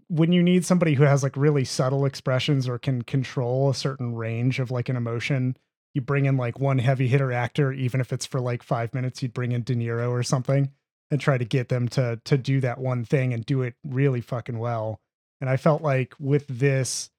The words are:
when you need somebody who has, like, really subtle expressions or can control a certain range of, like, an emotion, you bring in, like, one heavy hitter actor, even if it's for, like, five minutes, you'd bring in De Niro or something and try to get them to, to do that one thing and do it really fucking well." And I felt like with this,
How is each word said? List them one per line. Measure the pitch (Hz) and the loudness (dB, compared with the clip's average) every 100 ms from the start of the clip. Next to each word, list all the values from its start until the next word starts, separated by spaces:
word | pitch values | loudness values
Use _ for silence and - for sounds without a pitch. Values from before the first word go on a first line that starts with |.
| - | -4
when | 156 165 | 2 4
you | 180 | 4
need | 175 180 | 4 4
somebody | - 180 170 | 4 2 4
who | 135 | 4
has, | 143 143 | 4 4
like, | 135 135 | 0 2
really | 147 143 123 | 2 2 0
subtle | - 131 139 139 | 0 0 0 0
expressions | - - 127 - 139 127 | -2 -2 0 2 0 0
or | 120 | -4
can | - 123 | -2 -4
control | - 139 123 139 120 131 139 | -2 -2 -2 -2 0 2 2
a | 123 | 0
certain | 139 135 120 113 | -4 -4 -6 -4
range | 113 113 127 131 | -4 -2 0 0
of, | 123 | -2
like, | 123 131 | -4 -2
an | 127 | -4
emotion, | 117 117 - 135 127 127 _ _ _ | -2 -4 -2 0 -2 -4 _ _ _
you | 147 | -6
bring | 123 139 139 | 0 0 2
in, | 135 | 2
like, | 120 117 | -2 -2
one | 139 131 | 0 2
heavy | 123 131 127 | 2 2 2
hitter | 139 135 | 2 2
actor, | 123 117 - 135 | -2 -2 0 0
even | 135 123 127 | 0 -2 -2
if | 120 | -2
it's | 127 - | -6 -4
for, | 135 | -4
like, | 123 120 | -2 -4
five | - 120 117 | -4 -4 -2
minutes, | 135 127 - | -4 -6 -4
you'd | 127 | -6
bring | 127 120 | -4 -2
in | 123 | -2
De | 113 120 | -2 -2
Niro | 117 117 120 | -2 -2 -2
or | 123 | -2
something | 120 131 123 135 139 - _ _ - | 0 0 2 0 0 -4 _ _ -4
and | 147 | -2
try | - 127 | 2 0
to | |
get | 117 135 120 | 0 -2 0
them | 127 120 | -2 -2
to, | - 123 113 | -2 -2 -2
to | - 143 | 0 0
do | 117 135 | 2 0
that | 127 123 | 0 -2
one | 131 123 | -4 -4
thing | 113 143 127 | 0 0 0
and | 117 113 | -2 -2
do | 135 | -2
it | 123 - | -2 -6
really | 147 131 139 123 | -6 0 2 2
fucking | - 123 - 117 | -4 -8 -6 -6
well." | 117 117 110 107 _ _ _ - | -4 -4 -4 -8 _ _ _ -6
And | 131 | -2
I | 131 | 2
felt | 165 151 | 4 2
like | 156 131 123 - | 2 0 -2 -4
with | 139 143 143 | 0 0 0
this, | 120 139 135 123 - - | 0 2 2 -2 -6 -10